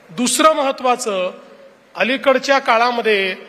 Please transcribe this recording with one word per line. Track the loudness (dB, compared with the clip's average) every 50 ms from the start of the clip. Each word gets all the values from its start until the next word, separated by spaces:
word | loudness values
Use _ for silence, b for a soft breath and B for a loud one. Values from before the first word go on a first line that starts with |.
| _ -14
दुसरं | -8 -4 -4 -2 0 2 2 4 4
महत्त्वाचं, | 2 0 -2 -4 -2 0 0 0 0 -2 -4 -4 -4 -4 -6 -6 -10 -16 -20 -20 -20 -20 -20 -20 _ _ _ -6
अलीकडच्या | -2 -2 -2 -2 0 2 2 2 2 2 0 0 2
काळामध्ये | 2 2 2 2 2 2 0 0 0 0 0 0 0 -2 -4 -8 -12